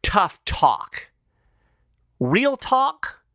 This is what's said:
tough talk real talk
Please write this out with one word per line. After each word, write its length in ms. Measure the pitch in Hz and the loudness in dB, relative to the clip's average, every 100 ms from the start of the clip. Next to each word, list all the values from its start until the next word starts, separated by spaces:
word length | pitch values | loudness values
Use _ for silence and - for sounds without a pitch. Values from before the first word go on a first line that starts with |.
tough 420 | - 202 175 - - | 0 0 0 -4 -8
talk 680 | - 143 101 - - - _ _ _ _ _ _ _ _ _ _ _ | 2 2 2 -8 -16 -18 _ _ _ _ _ _ _ _ _ _ _
real 380 | 123 180 277 262 | 0 2 2 -2
talk 640 | - 262 277 - - - _ | 0 0 0 -2 -12 -14 _